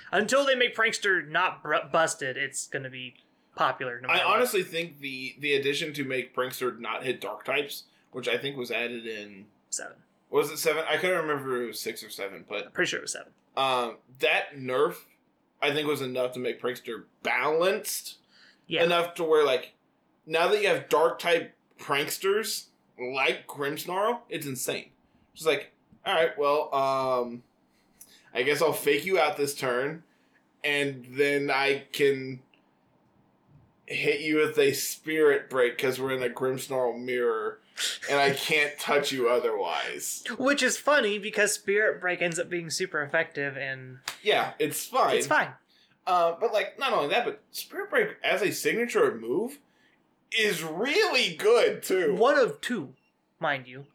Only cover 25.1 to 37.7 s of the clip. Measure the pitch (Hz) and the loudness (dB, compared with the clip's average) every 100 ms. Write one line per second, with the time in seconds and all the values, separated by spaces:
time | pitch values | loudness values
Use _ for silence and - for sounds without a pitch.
25.1 | _ _ - 160 139 - _ _ - - | _ _ -4 0 0 -4 _ _ -10 -2
26.1 | 180 165 143 143 147 147 139 135 135 131 | 2 2 2 2 2 2 0 2 0 0
27.1 | 127 120 120 - _ _ _ _ _ - | 0 -2 -8 -16 _ _ _ _ _ -20
28.1 | - _ 113 131 147 156 - 143 151 185 | -20 _ -2 0 2 2 2 2 2 2
29.1 | 190 151 143 139 - 135 120 139 165 - | 2 2 2 -2 -2 -2 0 -2 -6 -14
30.1 | _ _ _ _ _ 147 143 139 131 123 | _ _ _ _ _ -2 0 0 -4 -6
31.1 | 131 143 143 143 135 139 139 - - 143 | 0 2 2 2 2 2 0 -4 2 2
32.1 | 135 131 131 - _ _ _ _ _ _ | 2 -4 -12 -16 _ _ _ _ _ _
33.1 | _ _ _ _ - _ _ - - 147 | _ _ _ _ -20 _ _ -8 -2 0
34.1 | 147 156 151 151 147 143 123 - - 156 | 0 0 2 2 4 2 2 -4 -8 -4
35.1 | 156 151 139 - 170 120 120 135 123 131 | 4 6 4 2 2 2 2 -2 0 -2
36.1 | 131 123 120 131 131 - 131 123 117 123 | -2 -2 -2 -2 -2 -4 -2 0 -2 -4
37.1 | 123 120 110 107 - _ | 0 0 0 -4 -8 _